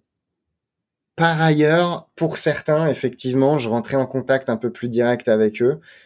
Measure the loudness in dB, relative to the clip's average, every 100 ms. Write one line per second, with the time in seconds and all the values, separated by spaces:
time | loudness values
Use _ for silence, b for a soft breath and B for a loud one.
0 | _ _ _ _ _ _ _ _ _ _
1 | _ -2 0 2 2 4 4 4 2 -2
2 | -10 -6 -4 -2 -2 -2 -2 0 0 -2
3 | -4 -6 -4 2 2 2 0 -4 -2 -4
4 | -2 -4 -2 -2 -2 -4 -4 -6 -4 0
5 | 0 0 0 2 2 0 -2 -2 B B